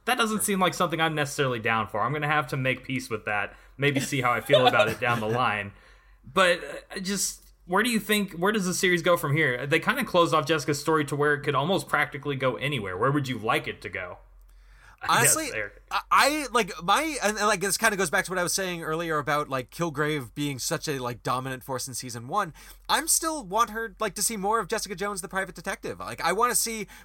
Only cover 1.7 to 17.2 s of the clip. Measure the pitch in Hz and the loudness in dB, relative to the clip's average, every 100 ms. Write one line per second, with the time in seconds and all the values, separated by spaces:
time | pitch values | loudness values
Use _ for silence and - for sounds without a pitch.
1.7 | 113 104 107 117 147 147 151 143 139 131 | 0 0 -2 -2 0 0 0 0 -2 -2
2.7 | 127 - 131 - 107 110 104 98 - - | -2 -4 -6 -4 -6 -2 -4 -4 -10 -18
3.7 | - 143 135 120 135 120 117 - 139 127 | 0 0 2 0 0 2 2 4 6 8
4.7 | 120 110 110 120 117 110 117 120 104 101 | 6 4 2 0 0 0 2 2 0 -6
5.7 | - - - _ - - 143 180 175 147 | -12 -20 -20 _ -20 -4 2 4 2 -4
6.7 | 165 - 196 185 196 - - - _ - | -12 -12 -8 -4 -2 -4 -6 -20 _ 0
7.7 | 185 247 226 - 208 202 175 190 220 180 | 2 2 0 2 0 0 0 0 2 0
8.7 | - 185 175 170 170 147 151 147 123 139 | 0 2 2 4 2 2 2 2 0 0
9.7 | 160 180 262 - 175 160 156 143 156 143 | 0 2 0 2 2 4 2 2 0 0
10.7 | 143 - 156 143 139 147 143 147 135 160 | -2 2 0 0 0 0 0 0 0 2
11.7 | 185 - 147 143 135 143 135 131 117 139 | 0 0 -2 -2 -4 -6 -2 -2 0 -2
12.7 | 131 95 92 131 147 131 117 110 156 120 | -2 -4 0 2 2 0 -4 0 -2 -2
13.7 | 98 104 92 90 95 - - - - - | -10 -10 -8 -10 -12 -20 -20 -20 -20 -20
14.7 | - - - - 185 233 311 294 110 101 | -20 -20 -10 0 4 4 2 -2 -4 -8
15.7 | - - 196 - 190 262 302 254 226 190 | -10 -6 -6 2 4 4 2 0 0 0
16.7 | 160 170 226 320 269 | -2 2 2 2 0